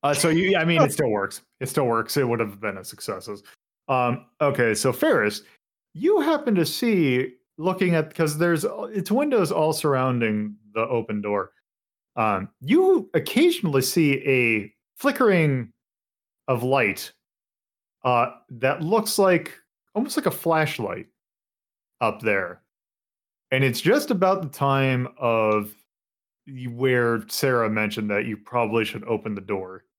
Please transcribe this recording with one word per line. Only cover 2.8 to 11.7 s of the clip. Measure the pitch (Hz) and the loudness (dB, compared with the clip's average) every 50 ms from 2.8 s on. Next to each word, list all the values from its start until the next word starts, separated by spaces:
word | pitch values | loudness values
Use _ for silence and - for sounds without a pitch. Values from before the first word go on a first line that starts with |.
| 92 | -14
successes. | - - 95 - - 101 92 - 113 104 98 _ - - _ _ _ _ _ _ - | -16 -16 -14 -10 -10 -10 -10 -10 -14 -14 -16 _ -20 -20 _ _ _ _ _ _ -2
Um, | 135 127 123 123 123 - - _ _ _ 151 | 0 0 2 0 -2 -4 -8 _ _ _ 0
okay, | 143 - - 123 113 107 | 0 2 2 2 2 2
so | 104 - 135 123 | 0 0 -2 0
Ferris, | - - 320 254 147 107 104 104 - - _ _ _ _ _ _ _ _ _ _ | 2 2 2 2 2 2 0 -2 -4 -14 _ _ _ _ _ _ _ _ _ _
you | 165 220 339 427 403 | -2 0 2 2 2
happen | 285 302 320 294 302 269 208 | 2 0 0 0 0 0 0
to | 185 165 | 2 0
see, | - - - - 233 220 185 160 139 127 123 127 - - _ _ _ _ | 0 -2 -2 0 0 2 2 2 2 2 0 0 -2 -8 _ _ _ _
looking | - 156 185 185 185 196 180 170 | -6 -4 -4 -2 0 0 2 2
at, | 160 156 156 - | 0 0 -2 -2
'cause | - 165 156 147 | -2 -2 -2 0
there's, | 151 170 175 170 156 - - - 220 220 214 | 0 0 0 0 0 -2 -4 -6 -6 -10 -6
it's | 214 202 175 - | -6 -6 -2 0
windows | 208 254 294 302 254 233 180 147 | 0 0 0 2 2 0 0 0
all | 196 - 156 156 151 | 0 0 0 0 0
surrounding | 156 - 151 139 131 127 131 123 120 117 110 107 107 107 107 104 - _ - _ | 0 0 0 0 2 0 0 0 0 0 0 0 -2 -4 -6 -8 -14 _ -10 _
the | 113 | -4
open | 113 117 127 117 113 - 110 104 101 | -2 0 -2 -4 -2 -4 -6 -6 -4
door. | 104 104 101 92 - _ _ _ _ | -2 -2 -2 -4 -6 _ _ _ _